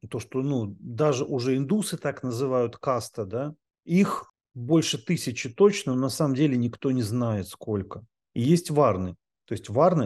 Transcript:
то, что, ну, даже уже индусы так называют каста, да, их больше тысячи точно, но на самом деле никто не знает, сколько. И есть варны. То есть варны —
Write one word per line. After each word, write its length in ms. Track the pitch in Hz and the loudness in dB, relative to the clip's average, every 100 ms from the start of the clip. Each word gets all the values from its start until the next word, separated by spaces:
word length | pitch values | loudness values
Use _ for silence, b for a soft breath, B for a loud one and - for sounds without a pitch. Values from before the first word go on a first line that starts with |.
| 110 | -10
то, 80 | 123 | -10
что, 220 | - 131 | -6 -4
ну, 340 | 139 135 104 101 | -2 -2 -2 -8
даже 440 | 120 120 151 127 | -10 0 0 2
уже 320 | 147 135 123 135 | 0 -2 0 0
индусы 400 | 139 214 - 160 | 0 0 -2 -4
так 240 | 147 135 | -6 -4
называют 520 | 131 117 139 127 120 - | -4 -2 0 0 0 -2
каста, 460 | - 123 113 - 98 | -2 -2 -2 -8 -6
да, 280 | 110 147 156 _ _ | -6 -6 -10 _ _
их 480 | - 170 202 - - _ _ | 0 2 2 0 -8 _ _
больше 440 | 127 120 160 156 143 | -10 2 2 2 -2
тысячи 500 | - 170 - 117 127 | -2 -2 -2 -6 -6
точно, 440 | - 202 202 - | 4 4 4 -2
но 60 | 127 | 0
на 60 | 131 | 0
самом 240 | - 151 | 0 0
деле 220 | 131 151 123 | 2 2 2
никто 340 | 120 117 139 | 0 -2 -2
не 100 | 127 | 0
знает, 460 | 107 120 120 104 92 | 0 0 0 -2 -4
сколько. 560 | - - 104 95 104 - _ _ | -10 -6 -4 -4 -10 -16 _ _
И 80 | - | 0
есть 280 | 123 170 170 | 4 4 4
варны. 460 | 151 131 92 92 87 _ _ - | 4 4 4 -2 -8 _ _ -10
То 80 | |
есть 140 | 104 - | -10 -4
варны — 320 | 107 175 170 | 2 4 4